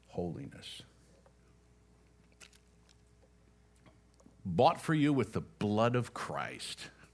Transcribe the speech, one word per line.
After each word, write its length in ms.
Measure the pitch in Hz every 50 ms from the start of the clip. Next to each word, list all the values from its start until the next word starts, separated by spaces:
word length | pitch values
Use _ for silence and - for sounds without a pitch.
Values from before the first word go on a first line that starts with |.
| _ -
holiness. 720 | - - 87 87 78 - 71 - - - - - - - - - - - - - - - _ - _ _ _ - - _ _ _ _ _ _ _ _ _ _ _ _ _ - _ - _ - - - - _ _ _ _ _ _ - _ _ _ _ _ - _ _ _ _ _ _ _ _ _ _ _ _ - _ - _ _ _ _ - - - - -
Bought 340 | 98 85 85 127 139 - -
for 140 | - - 160
you 180 | 156 143 147 147
with 220 | 131 110 - -
the 80 | 92 80
blood 540 | - - - 107 104 104 107 113 120 123
of 180 | 123 117 - -
Christ. 760 | - - - 78 69 69 - 65 - - - - - - - - - - -